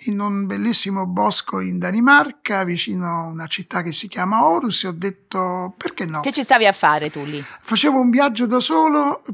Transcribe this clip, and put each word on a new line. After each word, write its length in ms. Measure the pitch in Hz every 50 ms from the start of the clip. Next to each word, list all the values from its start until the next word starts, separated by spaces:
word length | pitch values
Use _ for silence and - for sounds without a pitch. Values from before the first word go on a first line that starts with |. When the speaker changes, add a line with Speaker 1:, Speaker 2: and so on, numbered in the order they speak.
| -
Speaker 1:
in 140 | - 208 202
un 260 | 202 208 202 196 202
bellissimo 600 | 190 202 202 202 233 226 - - 196 196 190 190
bosco 520 | 90 90 95 104 107 98 - - - - 190
in 200 | 92 92 90 -
Danimarca, 840 | 175 180 190 220 233 269 285 285 302 294 - _ - - 214 196 190
vicino 440 | 175 175 170 - - 202 180 180
a 200 | 175 170 170 165
una 200 | 165 160 165 160
città 360 | 160 - - 180 - - 180 170
che 100 | 170 151
si 140 | - - 190
chiama 300 | - - 180 185 214 226
Aarhus, 460 | 269 311 330 349 339 233 175 - -
e 40 | 190
ho 40 | 175
detto: 840 | 165 180 196 196 - _ - - 190 185 185 180 185 180 185 202
"Perché 280 | - - 320 - - 190
no?" 160 | 165 156 151
Speaker 2:
Che 120 | 147 269 -
ci 120 | - 262
stavi 220 | - 269 240 220
a 60 | - -
fare 380 | - - 160 151 151 151 151
tu 140 | - 151 143
lì? 180 | 147 151 147 139
Speaker 1:
Facevo 560 | - - - - - 226 208 - 302 269 262
un 120 | 254 247
viaggio 360 | 226 254 285 285 226 208 247
da 140 | 220 233 254
solo 640 | 247 - 320 320 320 320 294 302 294 285 302 - - -